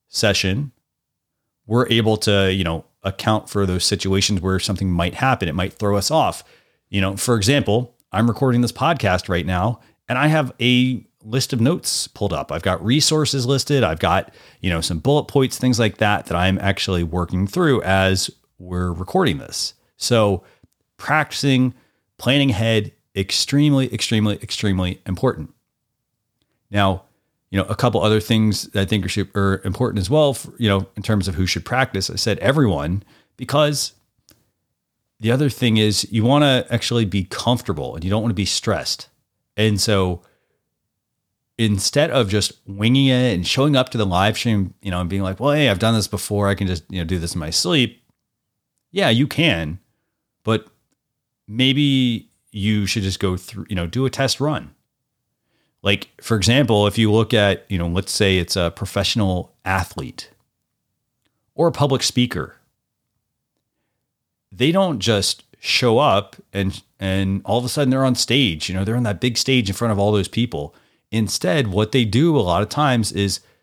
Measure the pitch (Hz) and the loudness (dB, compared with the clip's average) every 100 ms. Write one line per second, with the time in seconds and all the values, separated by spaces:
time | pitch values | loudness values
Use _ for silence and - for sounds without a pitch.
0 | _ - 107 98 95 98 143 - _ _ | _ 0 0 2 0 -2 -6 -12 _ _
1 | _ _ _ _ _ _ - 117 127 117 | _ _ _ _ _ _ -2 0 2 2
2 | 110 107 - 101 95 98 87 82 - _ | 2 0 2 2 2 0 -2 -4 -8 _
3 | 98 - - 107 - 104 95 82 - 98 | -8 -4 0 -2 -2 -2 0 0 -2 -2
4 | 95 95 - 98 92 95 - 95 95 87 | 0 0 0 -2 0 -2 -2 -2 -2 0
5 | 87 - 131 127 87 80 92 - 104 101 | -2 0 0 0 -2 -4 -4 -4 -2 0
6 | - 156 117 - - _ _ _ _ 101 | 0 0 0 -2 -12 _ _ _ _ -2
7 | 95 101 - 117 101 143 - 107 123 _ | -2 -2 0 0 2 2 2 0 -2 _
8 | _ - 117 - 135 120 120 - 143 165 | _ -2 0 0 0 2 0 0 -2 0
9 | 101 90 - 87 80 90 101 120 _ _ | 0 0 0 -2 -2 -2 -2 -4 _ _
10 | - 123 147 156 131 - 120 123 127 123 | -6 -2 2 2 -2 0 2 4 2 -2
11 | - _ 107 131 - 120 113 175 - - | -10 _ -6 -4 -2 0 0 0 -4 -6
12 | - - 101 76 - 76 95 85 95 147 | -6 -4 -4 -4 -6 -4 -2 -2 0 2
13 | - 156 147 139 120 139 - 143 95 76 | 2 2 0 -2 0 0 0 2 2 0
14 | 85 92 - - - _ 98 82 80 82 | 0 0 -2 -12 -20 _ -2 -2 -2 -2
15 | 123 147 - 143 127 - 127 117 113 - | 0 0 0 0 0 0 0 2 0 0
16 | 107 104 - 87 92 95 98 95 - 90 | 0 0 -2 0 2 2 0 -2 -2 -2
17 | 85 87 85 90 101 180 170 127 92 95 | -2 -4 -2 -2 -2 0 2 2 2 2
18 | 95 95 - - _ - 90 90 90 85 | 2 0 -4 -10 _ -20 -8 -4 -4 -4
19 | 92 185 160 71 - - - - _ - | -4 0 0 -2 -6 -8 -10 -12 _ -8
20 | - 120 104 95 - _ _ _ _ - | 0 2 2 0 -6 _ _ _ _ -12
21 | - 156 147 - 143 127 127 - _ _ | -2 -2 -2 -2 2 2 2 -2 _ _
22 | _ - - 143 139 92 117 110 104 - | _ -6 0 2 2 2 2 0 -2 -8
23 | _ 98 98 - - 143 147 135 131 110 | _ -6 -2 -2 0 2 4 4 0 -4
24 | - 110 107 101 - - 107 92 90 90 | 0 2 2 -2 -6 -4 0 0 -2 -4
25 | - 95 131 95 76 _ _ _ _ _ | -6 -2 -2 -2 -10 _ _ _ _ _
26 | _ _ _ _ _ _ - 104 98 90 | _ _ _ _ _ _ -6 0 2 0
27 | - _ _ _ - 98 - - 123 104 | -6 _ _ _ -4 -2 -2 0 0 2
28 | 104 107 - 113 110 101 - 101 95 107 | 2 2 2 2 2 0 -4 -4 0 0
29 | 95 104 92 101 98 95 95 87 127 101 | -2 -4 -4 0 0 0 -4 -2 -2 -2
30 | 90 151 147 131 - - 110 98 101 - | 0 2 2 0 -8 -2 0 2 -2 -6
31 | 101 104 92 82 92 87 - 123 131 95 | -2 0 0 -2 -2 -2 -2 -2 0 -2
32 | - - 117 101 104 147 120 78 73 98 | -6 -4 -2 0 0 2 2 2 -2 -4
33 | - _ _ - 127 143 147 143 - _ | -6 _ _ -14 -4 0 0 0 -6 _
34 | _ _ _ _ _ _ _ _ _ _ | _ _ _ _ _ _ _ _ _ _
35 | _ - 107 127 147 - 123 110 107 101 | _ -4 0 2 0 2 2 4 4 0
36 | - 110 110 143 143 127 - 117 - 120 | -2 0 4 4 4 2 0 -2 0 0
37 | 107 98 92 - - 123 - 80 64 67 | 0 0 -2 -4 -2 -2 -2 -6 -6 -6
38 | 92 104 113 90 95 - - 85 - - | -2 0 0 -2 -2 -2 -2 -2 -4 -8
39 | - _ _ _ _ - 110 101 117 101 | -12 _ _ _ _ 0 0 2 2 2
40 | 92 87 _ _ _ _ _ _ _ _ | 0 -4 _ _ _ _ _ _ _ _
41 | _ _ _ _ _ - 110 101 - 143 | _ _ _ _ _ -2 0 0 0 0
42 | 160 135 104 104 - - - 98 110 135 | 2 0 0 0 -2 -6 -14 -2 2 4
43 | 135 127 127 90 85 - 147 135 127 117 | 4 4 2 0 -2 0 2 2 0 0
44 | 98 90 104 110 120 104 92 - 101 90 | 0 2 2 0 0 0 -2 -6 -6 -4
45 | 87 98 95 98 135 147 139 95 110 113 | -4 -4 -4 -2 0 2 2 2 2 0
46 | 95 104 - 101 101 98 98 90 - 92 | -2 -6 -4 0 0 0 -2 -4 -6 -6
47 | 82 90 85 90 78 - 175 160 117 - | -4 -4 -4 -6 -4 -4 0 0 0 -4
48 | _ _ _ _ _ _ _ _ _ 180 | _ _ _ _ _ _ _ _ _ -2
49 | 180 117 143 - 170 85 76 92 _ _ | 0 2 0 0 0 0 -4 -8 _ _
50 | _ _ _ _ - 113 - _ _ _ | _ _ _ _ -2 -2 -4 _ _ _
51 | _ _ _ _ - 110 131 135 143 135 | _ _ _ _ -8 0 2 2 2 2
52 | 127 113 - _ _ 107 104 107 98 113 | 2 -2 -8 _ _ -4 0 0 0 -2
53 | 95 92 95 90 - 104 - 92 85 117 | -2 -2 -2 -2 -8 -14 -8 -6 -4 -2
54 | 135 - 135 - 147 131 71 _ _ _ | -2 0 -2 0 -2 -4 -8 _ _ _
55 | _ _ _ _ _ _ _ _ 98 104 | _ _ _ _ _ _ _ _ -2 -2
56 | - - - 110 95 127 123 104 104 117 | -4 -10 -2 0 2 2 4 4 2 2
57 | 107 107 113 113 101 92 - 92 85 90 | 2 4 2 2 2 0 -2 -4 -2 -2
58 | - - 101 92 82 95 85 - 101 101 | -2 0 2 2 0 -2 -2 -4 -6 -4
59 | 98 117 98 90 - _ 95 95 95 - | -2 0 0 -2 -6 _ -4 -2 -2 -8
60 | 131 - - _ _ _ _ _ _ _ | -12 -14 -20 _ _ _ _ _ _ _
61 | _ _ _ _ _ - 165 - 139 131 | _ _ _ _ _ 0 0 2 2 2
62 | - - 120 85 67 - _ _ _ _ | 0 0 0 -2 -10 -14 _ _ _ _
63 | _ _ _ _ _ _ _ _ _ _ | _ _ _ _ _ _ _ _ _ _
64 | _ _ _ _ _ 92 135 185 185 127 | _ _ _ _ _ -2 0 2 0 0
65 | 110 104 - - _ _ - - 123 113 | 0 2 0 -6 _ _ -4 0 4 4
66 | 147 101 101 - - 98 98 - - - | 4 2 0 -10 -10 -4 -4 -4 -12 -8
67 | 95 95 95 98 - 113 123 151 135 131 | -2 0 0 -2 0 -2 0 0 2 2
68 | 131 123 - 127 120 76 - 92 98 120 | 2 0 2 2 2 0 -4 -2 -2 0
69 | 117 95 127 113 - 131 101 98 117 101 | -2 -2 -2 -2 0 0 0 -2 0 2
70 | 101 107 92 - 120 76 73 _ _ _ | 2 2 0 -2 -4 -4 -10 _ _ _
71 | - 113 104 - 180 165 113 92 107 135 | -6 -2 -2 -2 0 0 0 0 0 2
72 | 110 110 170 147 90 87 104 - 147 120 | 2 2 4 2 2 0 0 0 0 2
73 | 101 - 101 - _ _ | 0 0 -2 -2 _ _